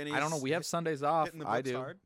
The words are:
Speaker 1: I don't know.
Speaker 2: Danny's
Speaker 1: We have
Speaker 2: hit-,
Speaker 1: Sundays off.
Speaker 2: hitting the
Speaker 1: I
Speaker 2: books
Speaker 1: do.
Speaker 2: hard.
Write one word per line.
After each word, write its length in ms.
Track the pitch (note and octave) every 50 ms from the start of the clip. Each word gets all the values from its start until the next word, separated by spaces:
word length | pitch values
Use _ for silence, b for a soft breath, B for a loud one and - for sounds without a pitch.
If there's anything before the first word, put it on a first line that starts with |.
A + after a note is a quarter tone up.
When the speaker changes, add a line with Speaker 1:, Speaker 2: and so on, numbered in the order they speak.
| D3 D3
Speaker 1:
I 100 | C#3 C3+
don't 100 | D3 D#3
know. 60 | E3
Speaker 2:
Danny's 40 | D3 C3
Speaker 1:
We 80 | C3+
have 100 | D#3 F3
Speaker 2:
hit-, 40 | D3+
Speaker 1:
Sundays 380 | - - E3+ E3 D#3+ D#3 C3+ C#3+
off. 240 | D3 E3 D#3+ D3+
Speaker 2:
hitting 120 | E3+ E3 D#3+
the 60 | D3
Speaker 1:
I 120 | G2+ A2
Speaker 2:
books 140 | B2 C3 C3
Speaker 1:
do. 60 | B2
Speaker 2:
hard. 220 | B2+ B2+ C#3+ F3+ G3 _